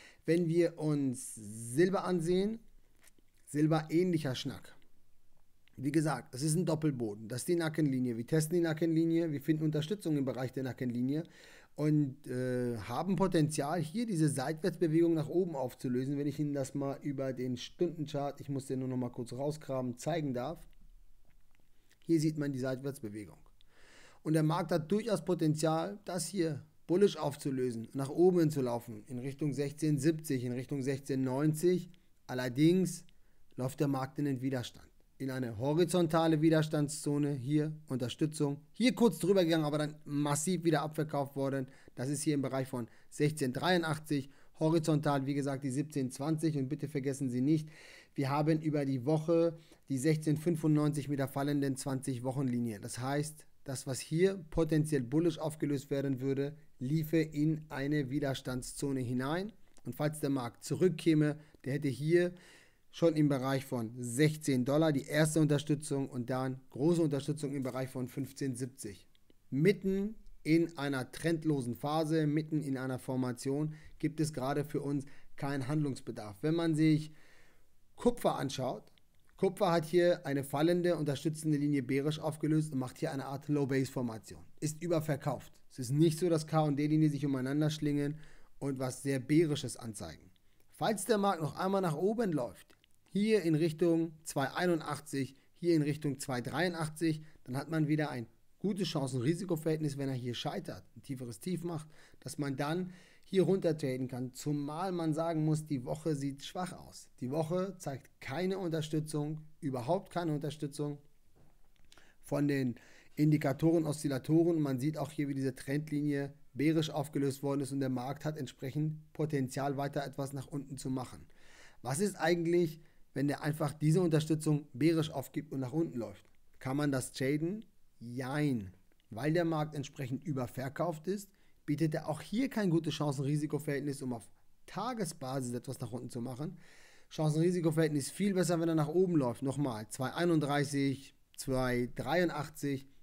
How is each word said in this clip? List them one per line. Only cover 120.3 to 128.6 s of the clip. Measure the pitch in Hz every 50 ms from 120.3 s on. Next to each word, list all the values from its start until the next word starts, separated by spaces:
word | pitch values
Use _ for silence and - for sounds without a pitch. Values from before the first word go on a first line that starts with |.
nach | 143 135 -
unten | - - 143 139 - 139
zu | 127 - 131
machen. | 131 127 123 - - 73 76 - - - - - - - - - - -
Was | - 120 135 160
ist | 208 196 -
eigentlich, | - - 165 175 170 165 165 170 175 175 160 - - - - - - - - -
wenn | 135 143 143
der | 139 -
einfach | - 147 151 151 156 139
diese | 117 - 147 156 160 185
Unterstützung | 180 165 160 147 151 156 160 156 - 156 151 143 - -
bärisch | - 120 147 170 165 160 156 156
aufgibt | - 139 123 - - 156 151 -
und | 139 135
nach | 131 120
unten | 135 165 170 160 - 120
läuft? | 107 104 98 - - - - - - - - -
Kann | - 131 135
man | 147 147 147
das | 135 127 120 -
traden? | - - 131 135 151 147 160 170 208 220 - - _ - - - _ -
Jein. | 117 120 120 131 127 127 139 147 151 147 127 110